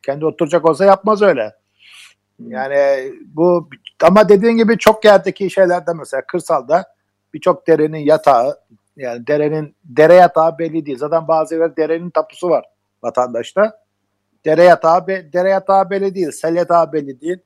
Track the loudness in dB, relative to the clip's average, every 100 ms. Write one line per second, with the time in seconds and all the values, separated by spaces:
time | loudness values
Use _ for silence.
0 | -10 -6 -6 -4 -4 0 0 2 2 2
1 | 0 0 0 0 -6 _ _ _ _ -20
2 | -20 _ _ _ -16 -10 -4 0 0 -2
3 | -6 -16 -16 -2 0 0 -4 -20 -20 _
4 | 4 4 4 4 4 0 0 2 2 2
5 | 4 4 2 -6 -6 0 0 0 -4 -10
6 | -8 -10 -8 -10 -4 -4 0 -2 -2 _
7 | _ _ _ -6 -4 -2 0 0 0 -2
8 | 0 2 4 2 0 -6 _ _ _ _
9 | -10 -10 -4 -2 -2 -4 -10 _ _ 2
10 | 6 6 6 2 -2 -2 -8 -8 -8 -10
11 | -4 -4 -2 -4 -2 -4 -4 -2 -4 -4
12 | -4 -6 -6 -8 -4 -4 -4 _ _ _
13 | -6 -4 -4 -6 -8 -4 -4 -4 _ _
14 | _ _ _ _ -4 4 4 4 2 0
15 | -2 -10 -6 -4 -2 -2 0 0 0 -4
16 | -6 -4 -8 -6 -4 -4 0 0 0 -4
17 | -8 -12 -10 -10